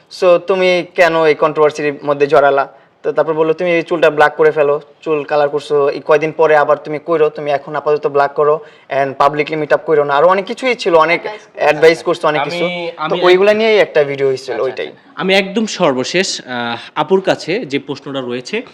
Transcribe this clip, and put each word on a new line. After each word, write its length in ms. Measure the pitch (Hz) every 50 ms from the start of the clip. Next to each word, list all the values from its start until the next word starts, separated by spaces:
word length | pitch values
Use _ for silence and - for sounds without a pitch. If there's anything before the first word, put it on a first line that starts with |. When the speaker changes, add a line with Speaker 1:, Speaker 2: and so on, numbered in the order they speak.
| _ _ - -
Speaker 1:
So 180 | 196 180 175 170
তুমি 460 | 175 - 190 185 185 185 180 180 165 - -
কেন 300 | 190 175 165 165 160 160
এই 100 | 156 147
কন্ট্রোভার্সির 640 | - 160 156 143 143 151 147 143 - 147 147 139 147 147
মধ্যে 240 | 143 143 143 143 139
জড়ালা?" 400 | 156 143 143 139 139 139 131 147 - - _ _ _ _ -
তো 60 | -
তারপর 220 | 139 151 143 160 156
বললো, 200 | 156 165 160 156
"তুমি 180 | 160 180 180
এই 120 | 170 170 165
চুলটা 260 | - 180 160 156 156
ব্ল্যাক 260 | 151 151 151 147 -
করে 160 | - 160 156
ফেলো, 300 | 143 156 143 143 143 147 - - _ _
চুল 220 | - 160 156 147 139
কালার 260 | - 151 147 143 143
করছো, 400 | 147 147 - - 147 147 139 143
এই 120 | 156 147 -
কয়দিন 260 | - 156 147 160 156
পরে 240 | 147 - 160 151 156
আবার 220 | 147 147 147 147 143
তুমি 220 | - 151 151 143 -
কইরো, 240 | 170 165 156 151 151
তুমি 220 | - 160 147 143
এখন 240 | 143 143 - 156 151
আপাতত 320 | 143 143 151 147 147 147 151
ব্ল্যাক 260 | 139 143 139 143 143
করো, 260 | 151 147 147 156 156 - - - _ _ -
and 240 | 139 135 139 135 127 -
publicly 360 | 143 143 151 151 147 147 156
meet 160 | 156 151 143
up 60 | 156 143
কইরো 260 | - - 156 147 143
না।" 120 | 143 139
আরো 120 | 143 156 180
অনেক 180 | 190 202 185
কিছুই 300 | 240 233 - 254 254 233
ছিল, 200 | 240 - 196 170
অনেক 260 | 160 156 165 175 180
Speaker 2:
অ্যাডভাইস 260 | - 196 214 - - -
করছে। 120 | - -
Speaker 1:
অ্যাডভাইস 440 | 151 147 151 151 160 165 165 165 -
করছে 240 | 180 160 - - 156
অনেক 140 | 151 147
Speaker 3:
আমি, 100 | 143 147
Speaker 1:
কিছু। 140 | 175 175 175 180 175 175 170 165 - -
Speaker 3:
আমি 120 | 160 160
Speaker 1:
তো 60 | 180
Speaker 3:
এক- 100 | 180 175
Speaker 1:
ওইগুলা 280 | 180 180 185 196 208 208
নিয়েই 240 | 214 226 220 214 196
একটা 260 | 165 - - 156 143
ভিডিও 240 | 139 139 139 139 135
হইছিল, 260 | 131 131 - 131 113
Speaker 3:
আচ্ছা, 100 | 104 127
Speaker 1:
ওইটাই। 240 | 131 120 - 80 67
Speaker 3:
আচ্ছা। 240 | - - _ _ -
আমি 200 | - 175 190 190
একদম 300 | 196 196 185 185 233 220
সর্বশেষ, 760 | 208 - - 180 147 127 127 127 - - 175 196 - - -
আহ, 380 | - 127 123 120 120 117 117 117 - - -
আপুর 260 | 151 156 160 190 190
কাছে 440 | 185 185 - - - 151 175 240 254
যে 140 | 143 135 135
প্রশ্নটা 420 | 139 - 135 135 - 147 135 135
রয়েছে, 400 | 127 120 120 131 - - 208 226 277 -